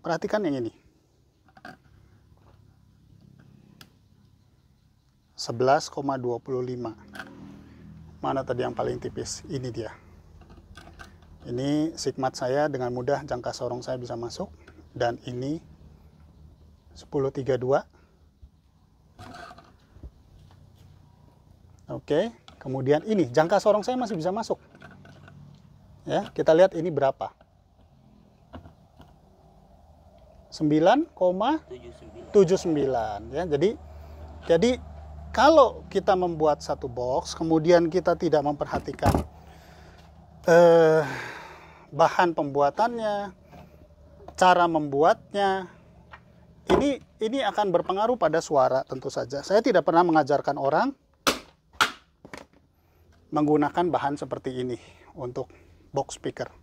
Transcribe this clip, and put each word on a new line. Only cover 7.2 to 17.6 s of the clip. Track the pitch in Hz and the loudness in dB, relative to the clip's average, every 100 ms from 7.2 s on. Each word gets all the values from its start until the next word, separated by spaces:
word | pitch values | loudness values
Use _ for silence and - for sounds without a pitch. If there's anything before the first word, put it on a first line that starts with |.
| - - - - - - - - - - | -18 -18 -20 -20 -20 -20 -20 -20 -20 -10
Mana | - 135 | -6 -4
tadi | 131 123 | -4 -4
yang | 123 | -4
paling | 120 123 123 | -4 -4 -4
tipis? | - - 117 - - | -8 -10 -10 -12 -10
Ini | 143 127 | -8 -8
dia. | 113 107 - - - - - - - - - - - - - - - | -10 -12 -14 -20 -20 -20 -20 -20 -20 -20 -20 -20 -20 -20 -20 -20 -20
Ini | - 120 139 151 156 165 | -10 -6 -2 0 -2 -4
sigmat | - - 131 - | -6 -4 -6 -4
saya | 127 135 151 | -2 0 0
dengan | 135 123 | -2 -6
mudah, | 123 123 139 | -4 -2 -2
jangka | 139 123 120 | -2 -6 -6
sorong | 117 123 127 | -6 -6 -6
saya | 123 131 | -8 -8
bisa | 120 120 | -8 -10
masuk. | 117 - 190 - - - - - | -10 -10 -12 -14 -20 -20 -20 -4
Dan | 120 117 - | -4 -4 -10
ini | 123 135 160 - - - - - _ - - - - - - _ - | -8 -6 -8 -10 -20 -20 -20 -20 _ -20 -20 -20 -20 -20 -20 _ -20
sepuluh | - 147 135 | -8 -4 -2
tiga | 143 127 127 | -4 -2 -2